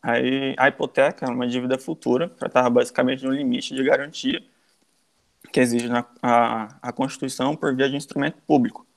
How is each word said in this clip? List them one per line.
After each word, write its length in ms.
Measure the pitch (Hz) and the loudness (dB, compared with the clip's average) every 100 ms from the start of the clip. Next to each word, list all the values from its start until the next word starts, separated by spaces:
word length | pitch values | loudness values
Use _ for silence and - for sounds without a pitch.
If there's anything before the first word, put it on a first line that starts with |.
Aí, 500 | - 120 127 135 135 - | 0 0 0 -2 -4 0
a 100 | 135 | 0
hipoteca 580 | - 131 - 139 - 135 | 0 -6 2 0 0 -6
é 40 | |
uma 180 | 123 123 | -4 -2
dívida 300 | 123 123 131 | -2 -2 -4
futura, 500 | - 160 - 123 165 | -4 -6 0 0 0
tratada 420 | - - 127 127 | -6 0 2 4
basicamente 520 | 120 123 - 127 131 | 2 2 0 0 -2
de 60 | 131 | -4
um 40 | |
limite 420 | 135 139 123 - | -2 -2 -4 -4
de 80 | 131 | -4
garantia 600 | 135 135 143 165 131 - - _ _ _ _ _ _ _ _ _ _ | 2 2 0 -6 -6 -6 -8 _ _ _ _ _ _ _ _ _ _
que 100 | - | 2
exige 260 | 127 120 120 | 2 2 0
na, 180 | 120 - _ | -2 -4 _
a, 540 | 123 120 117 113 110 - | 4 4 4 0 -6 -10
a 100 | 127 | -12
Constituição 640 | 120 135 - 135 - 131 156 | -6 -6 -4 -8 -2 -2 0
por 180 | 160 | -2
via 160 | 131 135 | 0 0
de 60 | 139 | -2
instrumento 420 | 143 - 139 - _ | -6 -4 -4 -6 _
público 400 | 151 120 - _ | 2 2 -4 _